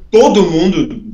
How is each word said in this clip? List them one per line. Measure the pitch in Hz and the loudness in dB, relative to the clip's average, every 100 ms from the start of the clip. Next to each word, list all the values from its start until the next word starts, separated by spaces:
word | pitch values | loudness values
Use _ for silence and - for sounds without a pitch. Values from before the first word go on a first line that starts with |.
| - | -2
todo | 220 285 208 175 | 2 4 2 0
mundo, | 160 190 160 123 - - | 0 -2 -2 -6 -10 -16